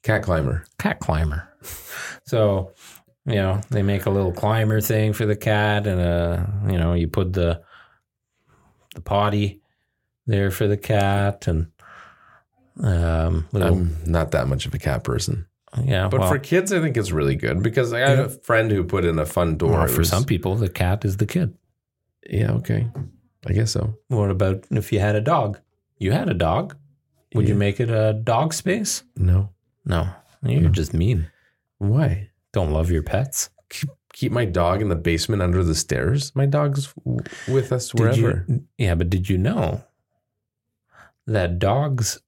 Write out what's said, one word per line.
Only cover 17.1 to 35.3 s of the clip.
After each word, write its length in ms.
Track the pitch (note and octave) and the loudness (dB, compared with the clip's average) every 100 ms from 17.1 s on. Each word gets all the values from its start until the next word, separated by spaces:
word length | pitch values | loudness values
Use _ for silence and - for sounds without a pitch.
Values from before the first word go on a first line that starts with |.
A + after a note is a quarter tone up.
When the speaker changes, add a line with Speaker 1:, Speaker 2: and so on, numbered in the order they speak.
Speaker 1:
really 240 | D#2 C#2 C2+ | 0 0 0
good, 260 | A1+ E2 | -2 0
because 300 | A2 A#2+ A#2+ | 0 0 0
I 80 | A#2 | 2
have 180 | C3+ C3+ | 2 4
Speaker 2:
Yeah. 60 | |
Speaker 1:
a 40 | A#2+ | 2
friend 420 | - - A2+ A2+ | -6 0 2 2
who 120 | G2+ | 0
put 200 | E2 G2 | 0 0
in 140 | F2 D#2+ | 0 0
a 80 | D#2 | -2
fun 300 | - E2+ D#2 | 0 0 0
door. 160 | E2+ | 2
Speaker 2:
Well, 120 | E2+ | 2
Speaker 1:
It 60 | E2 | 2
Speaker 2:
for 80 | B1 | 2
Speaker 1:
was 100 | E2+ | 2
Speaker 2:
some 160 | F2+ | 0
people, 300 | C#3 F2 F#2+ | 0 -2 0
the 140 | G2+ G2 | -2 -2
cat 360 | - F2+ G2+ | 0 0 0
is 140 | G2+ F#2+ | -2 -2
the 80 | G#2 | -2
kid. 280 | F3+ C#3+ - _ _ _ _ _ _ - | -2 -4 -6 _ _ _ _ _ _ -6
Speaker 1:
Yeah, 240 | G2+ A2 | -2 0
okay. 360 | A2 - G#2+ A#2 C#3 F#2 _ _ _ - | 0 -2 -2 -2 -6 -12 _ _ _ -2
I 60 | |
guess 200 | F#2+ A2 | 0 0
so. 240 | - G#2+ A2 _ | -2 -4 -8 _
Speaker 2:
What 220 | A#2+ G2+ | -2 0
about 340 | F#2+ F#2+ F#2+ - | 0 0 -2 -2
if 220 | B2 - | -4 -2
you 80 | G#2 | 0
had 140 | G#2 G#2+ | 2 0
a 40 | |
dog? 380 | A#2 E3 G#2 G2+ _ _ _ _ | 0 0 -2 -6 _ _ _ _
You 140 | F#2+ | -2
had 160 | D3 A3+ | 0 -2
a 60 | |
dog. 420 | F#2 D#2+ G#2 G3 - _ _ _ _ _ | 0 0 0 -2 -12 _ _ _ _ _
Would 120 | A#2 G2+ | 0 2
you 60 | |
Speaker 1:
Yeah. 40 | G2+ | 2
Speaker 2:
make 220 | G2+ G2 | 0 0
it 100 | A#2 | 0
a 220 | A2 G#2+ | 2 2
dog 400 | G#2+ A2+ A#2 D#3+ | 0 0 0 0
space? 480 | D#3 F3+ F#3+ G#3 - _ - | -2 -4 -2 -4 -6 _ -2
Speaker 1:
No. 340 | F#2 F#2 G2 _ _ _ | 2 2 0 _ _ _
Speaker 2:
No. 240 | - E2+ F2+ - _ _ | -2 -2 -2 -8 _ _
You're 200 | A#2 C3 | -2 2
Speaker 1:
No. 60 | F2 | 4
Speaker 2:
just 240 | F#2 D#2 | 2 0
mean. 320 | D#2+ F#2+ G2+ D#2+ _ _ _ _ _ | 0 0 0 -4 _ _ _ _ _
Speaker 1:
Why? 520 | G2+ B2+ C#3 F#2 G2+ _ _ | 0 2 2 -2 -8 _ _
Speaker 2:
Don't 200 | - D#2+ | -2 0
love 180 | D#2 E2+ | 0 2
your 120 | E2 | 0
pets? 480 | D2+ G2 C3+ - - _ _ | 0 -2 -2 -6 -8 _ _
Speaker 1:
Keep, 220 | - C#3+ - _ | -10 -10 -10 _
keep 200 | - C3 | -6 -2
my 120 | A2+ G#2+ | -2 0
dog 340 | E2+ E2+ G2 | 0 2 2
in 80 | G#2 | 0
the 80 | E2 | 0
basement 460 | E2 E2 - | 0 0 0